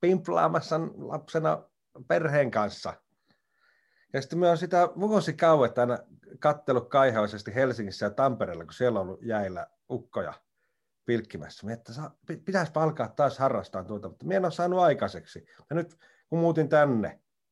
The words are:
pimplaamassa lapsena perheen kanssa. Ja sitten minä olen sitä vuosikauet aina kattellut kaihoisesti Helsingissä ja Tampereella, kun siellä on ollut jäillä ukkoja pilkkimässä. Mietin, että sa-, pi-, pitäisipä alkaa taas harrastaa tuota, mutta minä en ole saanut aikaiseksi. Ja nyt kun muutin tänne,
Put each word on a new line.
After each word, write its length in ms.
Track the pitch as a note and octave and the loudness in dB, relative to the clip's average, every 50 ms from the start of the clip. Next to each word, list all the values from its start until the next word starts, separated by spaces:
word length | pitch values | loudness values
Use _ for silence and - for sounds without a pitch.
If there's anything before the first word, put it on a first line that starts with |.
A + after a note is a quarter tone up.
pimplaamassa 800 | - F3 F#3 F#3 F3+ - F3 E3+ D#3+ D#3+ E3+ E3 - - D#3+ D#3+ E3 - - | 2 2 2 2 0 0 0 2 2 2 2 0 -2 -2 -4 -2 -4 -6 -10
lapsena 680 | - - A#2+ D3+ D3 - - - D#3+ D#3+ D#3 D#3+ D#3+ - _ _ _ _ _ _ - B2 - | -12 -12 -10 -10 -10 -10 -6 -4 -2 0 0 -2 -2 -6 _ _ _ _ _ _ -12 -4 0
perheen 420 | E3+ F3 D#3+ D3 C#3+ D3 C#3 A#2+ | 0 0 0 2 2 2 2 2
kanssa. 440 | A2 A2 G#2 G2 - - - F2+ - - _ _ _ _ _ _ _ _ _ _ _ _ _ _ _ _ _ _ _ _ _ _ | 2 0 -2 -2 -4 -8 -10 -10 -12 -12 _ _ _ _ _ _ _ _ _ _ _ _ _ _ _ _ _ _ _ _ _ _
Ja 100 | - C3+ | -6 -6
sitten 160 | B2 - E3 E3+ | -6 -4 -2 2
minä 100 | F3+ F3 | 4 4
olen 100 | E3+ D#3+ | 4 4
sitä 300 | F3+ F3 F#3 F3 F3+ F3+ F3+ E3 | 0 0 2 4 4 2 0 -2
vuosikauet 760 | F#3+ G#3+ G#3+ G3 - E3 D3+ - F3 E3 D#3+ D3 B2 A#2 - B2 | -2 2 2 2 0 0 -2 2 4 6 6 6 6 4 2 2
aina 200 | B2 A#2+ A#2+ - - _ - - _ - - - | 0 0 0 -4 -6 _ -20 -20 _ -20 -10 -2
kattellut 500 | - D3+ D3 D3+ - - B2+ A#2+ - - | 0 0 0 0 0 0 0 0 0 2
kaihoisesti 680 | - C#3 C3+ C3 A2+ A2 G#2+ G#2 A2 G2+ G2 A2+ G#2 | 4 4 4 4 4 2 0 -2 -4 -8 -10 -6 -2
Helsingissä 520 | B2+ C3+ C3 A#2 A2+ G#2+ G2 F#2 - G#2+ | 0 0 0 0 -4 -6 -8 -8 -6 -6
ja 40 | G#2 | -4
Tampereella, 540 | G#2 - C3+ C3+ A#2+ G#2 G#2 F2+ E2+ E2 E2 | -2 0 0 0 0 -2 -6 -6 -6 -10 -12
kun 80 | D#2 | -12
siellä 280 | E2 - B2 B2 A2+ G2+ | -6 0 0 0 0 0
on 60 | F#2+ | -4
ollut 160 | F2+ F#2 - | -6 -8 -12
jäillä 440 | - A#2 A2 G#2 G2+ F#2+ F2+ E2+ E2 - _ _ _ - | -8 -6 -4 -4 -4 -4 -6 -10 -12 -12 _ _ _ -10
ukkoja 420 | C3 A#2+ - _ - A2+ F2+ D2 - - _ _ _ _ _ _ _ _ _ _ _ _ - | -10 -10 -10 _ -8 -8 -6 -8 -10 -14 _ _ _ _ _ _ _ _ _ _ _ _ -4
pilkkimässä. 600 | - A#2+ A2+ A2+ - - F2 E2 E2+ - - - | -2 -2 -2 -2 -6 -14 -16 -14 -16 -16 -14 -12
Mietin, 140 | G#2 A2+ A#2 | -12 -12 -12
että 120 | - - | -14 -16
sa-, 180 | A#2 C#3 D#3 - _ _ _ | -14 -14 -14 -14 _ _ _
pi-, 100 | - E3 | -14 -14
pitäisipä 440 | D#3 - - F#3+ F#3+ E3+ D#3 - D#3 | -12 -8 -4 -2 -2 -2 -2 -2 0
alkaa 280 | D#3+ D#3+ D#3 - A#2+ G#2+ | 0 0 0 -2 -6 -6
taas 300 | - - D3 C3 - - | -2 0 0 0 0 2
harrastaa 460 | C3+ C3+ B2 G#2 F#2+ - - F#2+ F2+ | 0 0 0 0 -6 -6 -10 -10 -8
tuota, 240 | F#2+ G#2+ G2+ - F#2 | -8 -10 -10 -10 -12
mutta 180 | F2+ - B2+ | -14 -10 -6
minä 100 | D#3 F#3 | -2 -2
en 80 | G3 F#3 | 0 0
ole 80 | E3+ | -2
saanut 280 | D#3+ - F3 F3 F3+ F#3 | -2 -2 -2 0 2 4
aikaiseksi. 640 | F3+ D#3+ C#3 - G#2+ F#2+ - E2+ - - - D#2+ - _ _ _ - - | 4 4 4 2 -2 -4 -6 -8 -16 -16 -20 -20 -20 _ _ _ -12 -6
Ja 60 | D3 | -6
nyt 200 | E3+ E3 E3 - _ _ _ _ _ _ - | -6 -6 -6 -12 _ _ _ _ _ _ -4
kun 100 | D#3 E3 | -2 2
muutin 300 | E3 E3+ D#3+ D#3 D3+ - | 2 2 4 2 2 4
tänne, 520 | D#3 D3+ D3 C#3+ B2+ A2+ G2+ - - _ _ _ _ _ _ _ | 4 4 4 4 2 0 -2 -4 -8 _ _ _ _ _ _ _